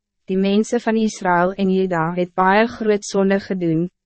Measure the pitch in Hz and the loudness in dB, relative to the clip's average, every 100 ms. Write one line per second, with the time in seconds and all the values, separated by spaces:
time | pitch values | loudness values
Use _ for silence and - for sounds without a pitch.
0 | _ _ - 190 196 202 220 240 226 220 | _ _ -4 0 2 2 0 -2 0 0
1 | 220 - 185 175 180 196 190 190 185 170 | -2 -2 0 2 0 0 0 0 0 -2
2 | 160 175 180 - 185 202 233 - 220 208 | -2 -4 -4 0 4 4 2 -2 -2 -2
3 | - 196 196 196 - 190 170 160 175 - | -2 0 2 0 -2 -4 0 0 -2 -8